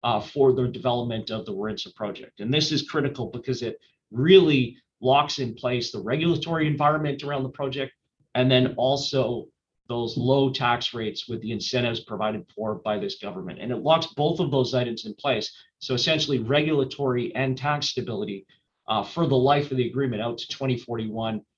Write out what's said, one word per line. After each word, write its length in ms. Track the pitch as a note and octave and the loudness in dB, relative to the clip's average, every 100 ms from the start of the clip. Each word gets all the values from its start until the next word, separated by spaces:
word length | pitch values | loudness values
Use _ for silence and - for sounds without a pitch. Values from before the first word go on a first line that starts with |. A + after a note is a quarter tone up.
uh, 160 | A#2+ G#2+ | 0 -2
for 340 | - - C3+ | -2 4 4
the 140 | B2+ B2 | 6 0
development 600 | - B2+ A#2+ A#2+ A2 - | -2 -2 -2 -2 -6 -6
of 160 | A2 F#2 | -8 -6
the 80 | |
Warintza 400 | G2 G#2+ G2+ G2+ _ | -6 -6 -6 -10 _
project. 440 | G#2 F#2 - _ | -8 -8 -14 _
And 140 | G#2 | -2
this 180 | D3 D3+ | 0 2
is 180 | C#3+ - | -2 -2
critical 380 | D#3 C#3 - A#2+ | -2 -2 -4 -8
because 340 | B2 - A#2+ | -8 -6 -4
it 180 | A#2 - _ _ _ | -4 -8 _ _ _
really 640 | A2 D3+ F#3+ D#3+ C#3 A#2+ - _ _ | -2 10 10 10 4 2 -4 _ _
locks 380 | B2 C#3 C#3+ - | 4 4 4 -2
in 140 | B2 - | -6 -4
place 360 | B2+ B2 A#2 | -4 -2 -4
the 80 | A2 | -8
regulatory 680 | G2 C#3+ E3+ D#3+ E3 E3 D#3 | -4 0 2 0 0 0 0
environment 560 | C#3+ D3 D#3 D3+ C#3 | 4 2 2 -2 -4
around 200 | C#3+ C#3+ | -6 -4
the 60 | C3 | -4
project, 440 | - C#3 C3 C3+ _ _ _ _ B2 | -4 -6 -4 -8 _ _ _ _ 0
and 140 | B2+ | 4
then 240 | B2+ B2+ A#2+ | 6 4 2
also 680 | B2+ C#3 - C3+ A#2 A#2+ - _ _ _ _ | 0 2 0 0 0 -2 -8 _ _ _ _
those 280 | A#2+ A#2 A#2 | -4 -4 -2
low 340 | B2 C#3 C3+ | 2 4 4
tax 420 | C3 B2 A#2+ - | 2 0 0 -2
rates 340 | A#2 A2 G2+ - | -4 -6 -6 -8
with 140 | A#2 | -8
the 100 | A2 | -6
incentives 500 | A2 - B2+ A#2+ A2+ | -6 -2 0 0 -2
provided 440 | - G#2+ G#2+ A2+ - - | -8 -4 -2 -4 -10 -8
for 200 | G#2+ G#2 | -6 -4
by 220 | G#2+ G#2 | -4 -2
this 180 | G2+ - | -4 -8
government. 440 | G2+ F#2 F2+ - | -10 -10 -10 -10
And 120 | A#2 | -6
it 60 | A#2 | -4
locks 300 | D3 D#3+ D#3+ | 2 2 2
both 320 | - D3+ E3+ | -2 0 0
of 120 | D3+ | 0
those 220 | C3+ B2 | 2 2
items 320 | B2+ A#2+ A2+ A2 | 0 -2 -6 -10
in 100 | G#2 | -6
place. 360 | C#3+ A2+ G#2 - - _ | -2 -2 -4 -10 -20 _
So 140 | - | -4
essentially 460 | B2+ D#3 D#3 D3 C3+ | -2 2 0 0 -2
regulatory 960 | A2 D3 D3+ D3+ C3+ - C#3 B2 A#2+ - | 2 2 2 0 0 -2 -2 0 -2 -2
and 220 | C3 C3 | -2 -2
tax 300 | D3 D3 D3 | -2 -2 -2
stability, 580 | - A2+ G#2+ G#2 G2 - _ _ _ - | -6 -6 -6 -6 -8 -12 _ _ _ -4
uh, 160 | G#2+ | -2
for 220 | G2+ - D#3+ | -2 -2 2
the 120 | C3 | 4
life 340 | C3 C#3+ C#3+ | 4 4 2
of 60 | C3 | -2
the 100 | A#2+ | -2
agreement 340 | B2+ C3+ G#2+ | 0 -2 -2
out 160 | A#2 A#2 | -4 -6
to 100 | - | -10
twenty 300 | - C3+ A#2+ | -6 -2 -2
forty-one 640 | - A#2 A2 G#2+ A2+ A2 - | -4 -6 -6 -4 -4 -4 -10